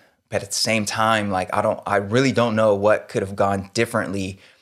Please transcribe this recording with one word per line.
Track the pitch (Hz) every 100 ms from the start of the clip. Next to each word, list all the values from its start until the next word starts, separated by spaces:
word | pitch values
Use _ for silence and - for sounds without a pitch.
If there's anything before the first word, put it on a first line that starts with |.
| _ _ _
But | 101
at | 101
the | -
same | 113 113 101
time, | - 110 110 104
like, | 92 92
I | 104
don't, | 107 -
I | 98 101
really | 101 120 135
don't | 117 120 110
know | 110
what | 101 104 101 -
could | 113
have | 95 101
gone | 98 98 92
differently | 113 113 110 85 98 95 95 - _